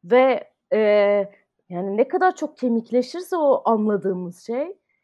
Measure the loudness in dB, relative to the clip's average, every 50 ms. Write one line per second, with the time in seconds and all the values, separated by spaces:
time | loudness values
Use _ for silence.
0 | _ 2 4 4 4 4 2 -2 -4 _ _ _ _ _ 0 2 2 4 4 4
1 | 4 4 2 0 0 -4 -8 _ _ _ _ _ _ _ -8 -8 -6 -4 0 0
2 | 0 0 2 2 2 0 0 -2 -8 -10 -8 _ -2 0 0 -2 -2 0 -2 -2
3 | -2 -2 -8 -14 -8 -6 -4 0 2 2 2 2 2 0 0 0 0 0 -2 -2
4 | -2 -4 -6 -4 -8 -10 -12 -16 -12 -10 -8 -6 -6 -8 -10 _ _ _ _ _